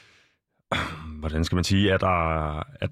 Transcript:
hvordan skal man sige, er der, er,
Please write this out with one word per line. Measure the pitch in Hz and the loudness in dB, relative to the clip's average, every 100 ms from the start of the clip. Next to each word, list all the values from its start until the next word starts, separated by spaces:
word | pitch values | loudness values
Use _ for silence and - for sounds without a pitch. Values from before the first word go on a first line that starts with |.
| - _ _ _ _ _ _ - 82 80 80 78 | -20 _ _ _ _ _ _ -4 -4 -8 -12 -8
hvordan | 78 78 | -4 -2
skal | 82 90 | 0 0
man | |
sige, | 87 98 101 | 2 4 4
er | 92 | 4
der, | 95 90 82 80 78 76 | 2 2 2 0 -2 -4
er, | - - - | -8 -6 -8